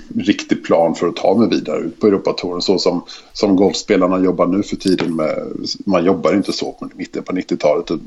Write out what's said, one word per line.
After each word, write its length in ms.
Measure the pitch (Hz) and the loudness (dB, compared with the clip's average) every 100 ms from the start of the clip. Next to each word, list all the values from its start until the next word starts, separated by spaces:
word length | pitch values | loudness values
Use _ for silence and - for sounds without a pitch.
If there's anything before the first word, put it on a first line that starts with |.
| - - | -10 -4
riktig 480 | - - - 104 - | 0 -2 -2 -6 0
plan 300 | - 82 80 | 2 2 2
för 120 | 87 | -2
att 80 | 85 | 0
ta 180 | - | 0
mig 160 | 95 104 | 4 2
vidare 300 | 87 - 78 | 2 -2 -4
ut 220 | 82 - | -6 0
på 60 | 110 | 2
Europatouren 540 | 98 - - 92 90 | 2 0 -4 -4 -2
så 180 | - 95 | 0 2
som, 240 | 92 87 - - - | 2 0 -4 -14 -18
som 220 | - 104 95 | -2 2 4
golfspelarna 640 | 98 - - 98 90 92 | 4 2 0 2 4 2
jobbar 260 | 92 85 87 | 2 2 0
nu 180 | 95 | 0
för 120 | 101 92 | -2 -2
tiden 400 | 95 90 87 82 | 0 0 0 -2
med. 220 | 78 - - - - - - | -2 -4 -6 -8 -8 -6 -2
Man 200 | 90 85 | 2 2
jobbar 280 | 90 78 | 2 2
inte 200 | 98 92 | 2 0
så 180 | 80 71 | -4 -6
på 180 | - - - | -8 -14 -12
mitten 280 | - - | -10 -8
på 100 | - | -6
nittiotalet, 580 | 92 - 85 76 73 - | -6 -4 0 2 0 0
ut-, 100 | 85 | -6